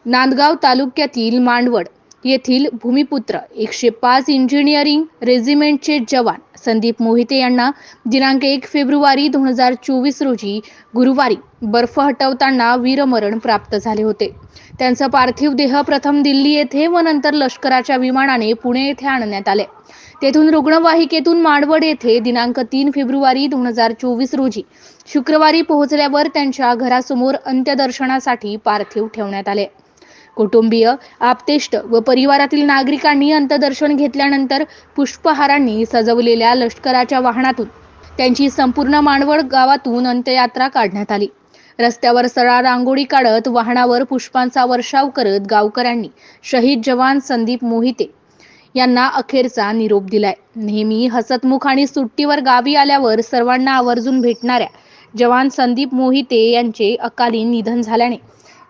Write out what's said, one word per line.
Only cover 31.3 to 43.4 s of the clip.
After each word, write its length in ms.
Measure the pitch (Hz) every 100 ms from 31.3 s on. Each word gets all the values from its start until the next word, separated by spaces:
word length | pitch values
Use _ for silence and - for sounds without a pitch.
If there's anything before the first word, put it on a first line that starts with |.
| 247 - 294 - 220 247
व 140 | 226
परिवारातील 640 | 226 254 269 277 285 294 285
नागरिकांनी 680 | 269 262 285 302 277 285
अंत्यदर्शन 640 | 311 277 285 277 269 294 285
घेतल्यानंतर 680 | 285 277 277 277 262 277 302 - _ -
पुष्पहारांनी 880 | 277 - 330 277 285 285 254 214 226
सजवलेल्या 680 | 240 226 233 233 226 226 247
लष्कराच्या 640 | 233 - 269 254 247 262
वाहनातून 480 | 254 233 262 254 202 - - - - -
त्यांची 320 | 254 247 277
संपूर्ण 500 | 269 262 269 277 294
मांडवड 420 | 294 277 285 302 269
गावातून 560 | 262 262 277 269 240 254
अंत्ययात्रा 600 | 247 247 254 240 240 269
काढण्यात 440 | 262 208 202 208
आली. 160 | 208 202 - _ _ _ -
रस्त्यावर 480 | 202 233 240 240 247
सरळ 340 | 254 247 247
रांगोळी 400 | 254 247 247 269
काढत, 440 | 277 277 247 220